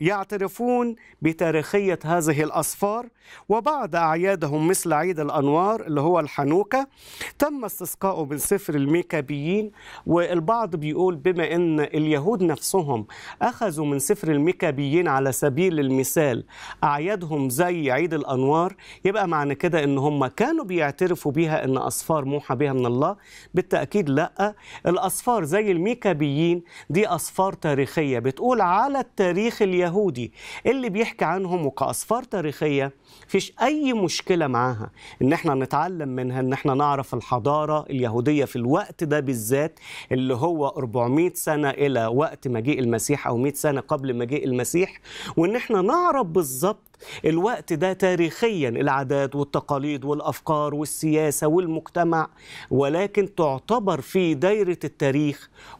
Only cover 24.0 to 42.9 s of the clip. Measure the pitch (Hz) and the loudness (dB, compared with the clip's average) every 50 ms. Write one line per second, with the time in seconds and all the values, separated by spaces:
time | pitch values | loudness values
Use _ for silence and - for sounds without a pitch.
24 | 180 143 135 143 170 - - - 196 208 208 - - - - - - - 175 180 | 0 2 2 0 0 0 -2 -2 -2 -2 -4 -6 -14 -20 -12 -4 0 0 0 2
25 | - 185 - - - 247 240 220 165 135 165 208 214 208 185 165 170 220 240 233 | 0 -2 -4 -2 0 0 0 0 0 0 0 2 2 2 2 2 2 0 -2 0
26 | - 202 175 143 156 143 139 147 165 170 170 175 170 - - - - - 143 190 | 0 0 0 2 0 0 0 2 2 2 2 0 -2 -8 -18 -16 -8 -2 0 2
27 | 214 - 180 151 - - - - 190 196 170 - - 160 143 135 139 123 - - | 2 2 0 -2 -4 -4 -2 0 0 0 -2 -2 -2 0 2 2 0 0 0 0
28 | 156 139 127 117 117 131 135 - 226 247 254 226 190 175 180 202 240 277 277 269 | 0 0 0 0 0 -2 -2 -2 0 0 2 2 2 2 2 2 2 2 0 -2
29 | - - _ - 190 180 175 185 220 233 220 - 220 196 185 180 180 175 165 202 | -4 -4 _ 0 0 2 2 2 0 0 0 0 0 2 2 2 2 2 2 0
30 | 214 185 131 123 120 - - - - - - - - - 254 269 254 233 175 208 | 0 0 -2 -4 -6 -10 -10 -14 -18 -16 -12 -4 -2 0 0 0 -2 -2 -2 -2
31 | 226 - - - 185 156 170 196 196 175 180 180 156 135 - - 170 - 123 - | -2 -2 -2 -2 0 0 0 0 -2 -2 -2 -2 -2 -2 -2 -2 -2 -2 -2 -4
32 | - - 214 247 254 - - 190 156 156 139 - 160 156 143 139 135 139 - _ | -4 -2 -2 -2 -2 -4 -4 -4 -4 -4 -4 -2 -2 0 0 0 0 -2 -4 _
33 | _ _ - - - - - 190 185 - - - 226 262 302 302 294 262 247 220 | _ _ -20 -20 -6 -2 -2 -2 -2 -2 -4 -2 0 0 0 0 0 0 0 0
34 | 190 156 - - - - 185 170 156 127 127 117 123 127 123 104 110 - - - | 0 0 -2 -2 -2 0 0 2 2 2 2 2 2 0 0 -4 -6 -10 -14 -16
35 | - - - - 131 131 160 170 - 165 139 135 131 127 - 143 160 180 190 165 | -20 -14 -4 0 2 2 2 2 2 0 0 0 0 0 0 0 0 -2 -4 -6
36 | 151 135 127 127 127 127 127 131 131 127 131 123 - 151 131 135 147 143 143 135 | -6 -6 -4 -4 -4 -4 -2 -2 -2 -2 -2 0 0 0 2 2 2 2 0 0
37 | 127 - - 120 - - 127 120 104 143 147 151 151 151 151 151 143 - 143 131 | -2 -4 -6 -8 -4 -2 -2 0 0 2 0 2 0 0 0 -2 -2 -2 -2 -2
38 | 123 117 107 120 120 147 151 147 131 - - 127 117 123 147 185 202 - - - | -2 0 0 0 2 2 2 2 2 0 -2 -2 0 2 2 2 0 -2 -6 -6
39 | 175 147 147 151 139 135 131 117 107 107 131 139 151 160 - - - - - - | -2 0 0 0 0 -2 -4 -4 -2 0 2 2 2 0 -4 -10 -20 -18 -16 -14
40 | - - 131 127 131 131 131 110 139 175 170 156 143 135 - 156 131 113 107 127 | -6 -2 -2 0 0 0 0 0 0 0 0 0 -2 -2 -2 -4 -6 -2 0 0
41 | 117 120 131 156 175 180 - - - 175 156 147 147 139 131 - 143 143 131 120 | 0 2 2 2 2 0 0 -2 -2 -2 0 0 0 0 0 0 0 0 2 2
42 | 113 113 117 131 151 156 147 - - 135 120 113 110 139 151 120 131 117 | 0 2 2 2 0 0 -2 -6 -6 -4 -4 -2 0 0 0 2 2 2